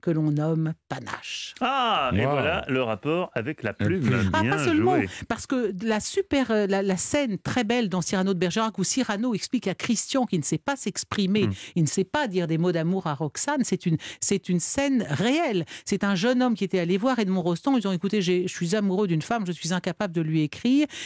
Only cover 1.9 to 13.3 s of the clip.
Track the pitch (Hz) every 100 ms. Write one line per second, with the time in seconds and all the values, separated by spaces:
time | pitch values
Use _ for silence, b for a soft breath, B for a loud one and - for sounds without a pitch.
1.9 | 185 131 92 135 143 131 180 - 131 120
2.9 | 107 143 165 180 - 113 156 113 - 104
3.9 | 185 123 123 98 85 117 - 370 311 339
4.9 | 359 190 B - 226 - 262 220 190 220
5.9 | 214 - - 381 285 247 220 202 196 196
6.9 | 185 - 294 277 190 - 254 214 247 214
7.9 | 180 160 196 190 185 175 208 220 214 185
8.9 | - 240 202 247 208 - 254 202 175 -
9.9 | 226 - 269 247 180 - 156 - 277 -
10.9 | - - - 190 214 180 95 B - 151
11.9 | - 185 294 269 185 170 160 175 165 160
12.9 | 190 170 143 156